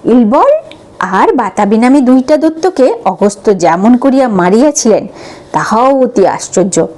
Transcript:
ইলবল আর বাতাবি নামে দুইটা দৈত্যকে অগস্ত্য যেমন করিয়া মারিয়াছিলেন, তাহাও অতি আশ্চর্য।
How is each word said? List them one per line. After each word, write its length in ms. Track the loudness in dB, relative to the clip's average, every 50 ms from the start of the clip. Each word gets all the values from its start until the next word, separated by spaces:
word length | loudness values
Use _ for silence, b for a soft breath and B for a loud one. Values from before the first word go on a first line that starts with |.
| 0
ইলবল 460 | 2 2 2 2 2 2 2 2 2 0 0 -4 -14 -20 -20 -20 -20 -10 -8
আর 360 | -6 -4 0 0 0 2 0
বাতাবি 420 | -2 -4 -4 -4 -2 -2 0 0
নামে 240 | 2 2 2 2 2
দুইটা 360 | 2 2 2 2 2 0 0
দৈত্যকে 560 | 0 0 -2 -2 -2 -4 -4 0 2 0 0 0 -2 -4
অগস্ত্য 520 | -6 -2 0 -2 -2 -2 -2 -2 -2 0
যেমন 400 | 0 0 0 0 2 2 2 2
করিয়া 300 | 2 2 0 2 2 0
মারিয়াছিলেন, 800 | 0 0 0 0 2 2 2 2 0 0 0 0 0 0 0 -2 -8 B B B B B B B B
তাহাও 520 | -6 -6 -4 -2 -2 0 0 2 2 0 0
অতি 240 | 0 0 0 0
আশ্চর্য। 600 | 0 0 -4 -10 -4 -2 -2 -2 0 -2 -2 -4 -4 -8